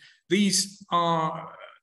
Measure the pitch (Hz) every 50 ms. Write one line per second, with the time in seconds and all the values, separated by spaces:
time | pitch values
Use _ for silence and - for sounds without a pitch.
0 | - - _ _ _ _ 170 208 208 190 180 - - - - - - - 180 170
1 | 170 170 170 160 160 160 160 165 - - - - - - - _